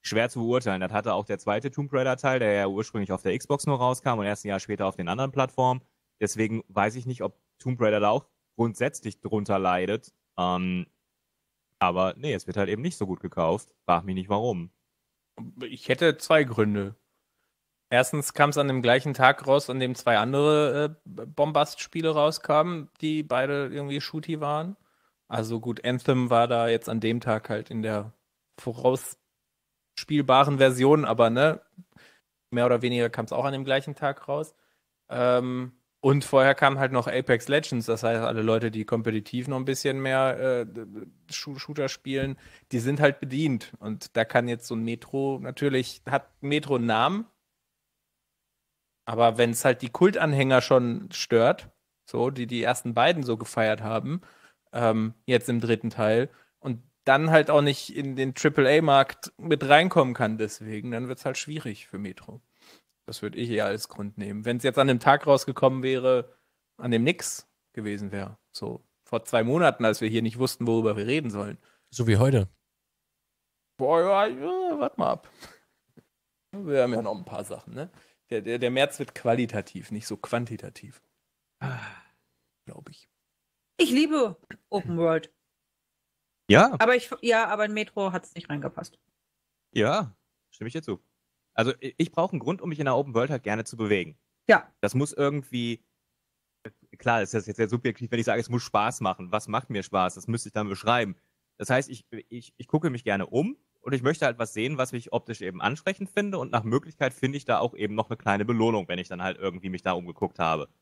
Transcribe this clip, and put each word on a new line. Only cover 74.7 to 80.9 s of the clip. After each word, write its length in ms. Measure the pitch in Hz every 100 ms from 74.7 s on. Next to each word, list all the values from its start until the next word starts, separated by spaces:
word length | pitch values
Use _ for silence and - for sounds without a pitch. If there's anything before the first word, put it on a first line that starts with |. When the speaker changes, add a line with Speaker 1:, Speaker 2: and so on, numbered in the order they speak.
| 302
Speaker 2:
wart 180 | 285 -
mal 140 | -
ab. 180 | - - _ - - _ _ _ _ _ _ _ _ _
Wir 320 | 202 185 139
haben 100 | 123
ja 80 | 113
noch 160 | 110 -
ein 80 | 180
paar 180 | -
Sachen, 300 | 101 - -
ne? 160 | 117 175 _ _ _ _
Der, 120 | 117
der, 160 | 107 120
der 140 | 120
März 280 | 127 139 -
wird 140 | 143
qualitativ, 800 | - 120 117 120 107 95 92 -
nicht 160 | 104 -
so 100 | 104
quantitativ. 840 | - 120 120 110 - - -